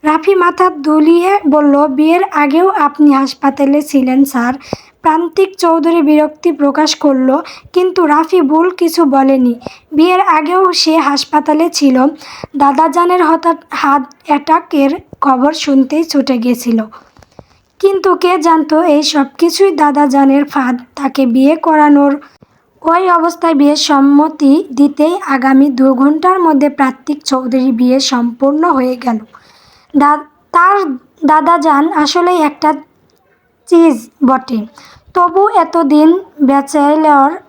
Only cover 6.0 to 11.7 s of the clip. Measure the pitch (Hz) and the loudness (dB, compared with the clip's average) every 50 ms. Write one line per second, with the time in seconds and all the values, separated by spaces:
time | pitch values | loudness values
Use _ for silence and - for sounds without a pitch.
6 | 302 285 302 302 302 302 302 - - 349 320 269 285 277 277 294 311 302 - - | 2 2 2 2 2 0 -4 -4 -4 -4 -2 0 -2 -2 0 0 -2 -2 -2 -2
7 | - 294 269 262 262 262 262 302 311 - - - _ - _ 359 359 370 370 370 | 0 0 0 2 0 0 0 -2 -4 -8 -18 -20 _ -6 _ -2 -2 0 0 0
8 | 349 302 294 294 320 320 - 370 320 262 294 311 339 370 359 - 349 330 330 - | 0 2 2 0 0 0 0 0 0 2 2 0 0 0 -2 -2 -4 -4 0 0
9 | 339 285 262 269 269 269 269 262 254 247 240 240 - - - - _ _ 320 294 | 0 2 2 2 2 2 2 2 0 -2 -2 -6 -10 -18 -18 -18 _ _ 0 0
10 | 311 359 370 359 403 392 330 311 311 302 359 370 381 381 359 - - 320 311 330 | 2 2 2 0 2 0 0 0 0 -2 0 0 0 0 0 -2 -2 0 0 0
11 | 285 277 285 277 - - - 302 294 - 302 302 320 339 | 0 0 -2 -4 -6 -2 -2 -2 0 0 -2 0 0 -2